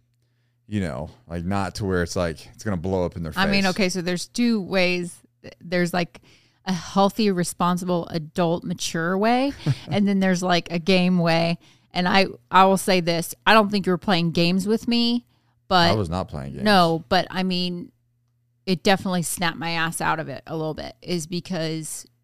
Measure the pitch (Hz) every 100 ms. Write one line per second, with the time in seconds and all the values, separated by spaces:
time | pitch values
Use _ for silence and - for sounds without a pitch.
0 | _ _ _ _ _ _ - 104 90 64
1 | 80 - - 85 85 101 92 - 98 92
2 | 85 - 87 78 - - 113 92 87 95
3 | 87 92 80 - - 196 196 185 185 185
4 | 175 175 - - 240 220 175 190 180 180
5 | 175 - _ _ - - 170 180 175 180
6 | 175 - - _ _ _ - 185 - 196
7 | 196 - 214 180 170 - 175 180 180 175
8 | 165 170 156 - 170 170 - 180 - 170
9 | 165 190 214 247 269 269 - 135 - 202
10 | 202 196 190 180 185 175 - 170 160 185
11 | 180 180 170 165 170 170 _ _ _ -
12 | 202 196 190 - _ 180 190 190 - 185
13 | 170 170 170 - - 220 208 202 180 180
14 | - 175 170 165 170 190 196 220 - 233
15 | 233 240 - _ _ _ - 185 170 110
16 | 87 87 90 76 69 69 208 202 170 165
17 | - 185 165 175 185 180 180 175 - _
18 | _ _ _ _ _ _ - 180 - 190
19 | 196 180 165 - 170 - 165 165 165 170
20 | 160 160 143 135 - 160 156 151 143 -
21 | - 175 156 180 - 185 160 160 156 -
22 | - _